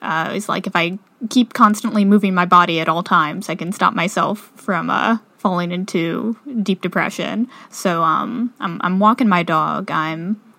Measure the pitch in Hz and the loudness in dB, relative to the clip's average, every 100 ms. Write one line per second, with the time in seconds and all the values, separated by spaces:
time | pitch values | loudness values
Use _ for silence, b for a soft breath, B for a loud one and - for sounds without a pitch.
0 | - 160 156 190 - - 190 180 170 190 | -6 -4 -2 -4 -4 -4 -2 0 0 -4
1 | _ - 220 254 240 - 214 214 226 214 | _ -12 -2 2 2 4 4 4 0 2
2 | 196 208 196 185 180 180 175 165 160 165 | 6 6 4 2 4 6 6 2 0 -2
3 | 175 180 151 143 - 160 165 202 185 - | 2 2 2 -4 -8 -6 -6 0 0 0
4 | 170 - 170 208 - - - 175 165 - | -2 0 -2 -4 -10 -12 -4 -4 -2 0
5 | 220 226 _ _ 202 175 175 180 190 180 | 0 -2 _ _ -4 -2 -4 -4 -4 -2
6 | 165 165 220 226 294 240 202 185 180 185 | -2 -4 -6 -8 -8 -4 -2 -2 -2 -2
7 | 175 - 151 196 247 B B - 196 170 | -2 -4 -6 -4 -4 B B -6 -2 0
8 | 160 156 - 240 240 - 190 170 180 185 | 0 0 -2 -4 -6 -6 -8 -4 -2 2
9 | 208 240 233 180 170 160 156 151 196 165 | 2 4 2 2 2 0 0 -4 -4 -4
10 | 156 160 175 208 _ | -4 -4 -6 -6 _